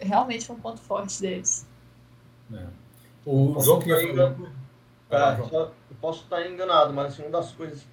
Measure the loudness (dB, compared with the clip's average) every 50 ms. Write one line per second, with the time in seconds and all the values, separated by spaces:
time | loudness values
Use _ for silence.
0 | -2 2 2 2 2 2 -2 -8 -8 -12 -12 -12 -12 -12 -12 -12 -6 -4 -4 -4
1 | -4 -6 -6 -6 -4 -4 -4 -4 -4 -4 -4 -4 -6 -14 -20 -20 _ -20 _ _
2 | _ _ -20 _ _ -20 _ _ _ -16 -14 -14 -14 -14 -16 -18 -20 -20 -20 -20
3 | -20 -20 _ _ -4 0 4 4 4 4 4 4 4 6 6 4 4 2 2 2
4 | 2 2 4 4 4 4 2 -2 -12 -14 -14 -16 -18 -18 _ _ _ _ _ _
5 | _ -2 2 4 4 4 2 0 -2 -2 -2 -2 -2 -4 -8 -16 _ -20 -12 -8
6 | -6 -6 -6 -6 -8 -6 -6 -6 -6 -6 -6 -6 0 4 6 6 6 4 2 -2
7 | -4 -4 -6 -10 -8 -4 -4 -4 -4 -4 -8 -12 -12 -12 -12 -14 -18 -20